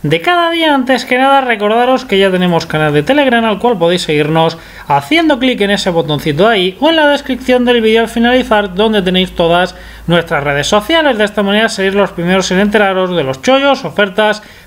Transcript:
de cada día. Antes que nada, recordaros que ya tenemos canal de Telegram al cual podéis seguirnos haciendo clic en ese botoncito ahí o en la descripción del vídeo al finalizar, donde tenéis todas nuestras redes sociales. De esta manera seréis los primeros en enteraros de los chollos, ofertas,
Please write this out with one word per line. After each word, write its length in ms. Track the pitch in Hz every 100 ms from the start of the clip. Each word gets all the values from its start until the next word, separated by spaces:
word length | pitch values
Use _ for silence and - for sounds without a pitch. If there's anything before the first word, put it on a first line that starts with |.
de 200 | - 160
cada 280 | 349 349 330
día. 240 | 330 320
Antes 320 | 277 247 254 -
que 140 | 254
nada, 220 | 269 277
recordaros 640 | 254 220 208 226 247 262 -
que 120 | 196
ya 140 | 196
tenemos 340 | 185 180 165 -
canal 280 | 156 156
de 100 | 151
Telegram 420 | 147 294 269 233 226
al 140 | 208
cual 180 | 233 208
podéis 240 | 170 180
seguirnos 560 | - 151 151 160 165 165 - - -
haciendo 500 | 143 139 320 320 269
clic 240 | 254 214
en 80 | 202
ese 220 | 202 190
botoncito 560 | 170 151 147 160 147 214
ahí 280 | 220 185 185
o 100 | 302
en 60 | 320
la 140 | 294
descripción 540 | 285 285 254 262 247
del 180 | 240 240
vídeo 200 | 220 220
al 80 | 226
finalizar, 640 | 233 233 254 247 214 202
donde 300 | 180 220 214
tenéis 320 | 185 180 185 -
todas 400 | 170 175 180 - - - -
nuestras 360 | 170 165 160
redes 220 | 143 143 139
sociales. 540 | 208 208 330 302 220
De 60 | 208
esta 180 | 208
manera 260 | 196 208 220
seréis 240 | 214 190
los 180 | 202 190
primeros 380 | - 170 190 180
en 100 | 185
enteraros 560 | 208 214 202 185 185 180
de 80 |
los 160 | 131 131
chollos, 420 | - 269 277 254 151
ofertas, 560 | 143 202 190 214 208 - -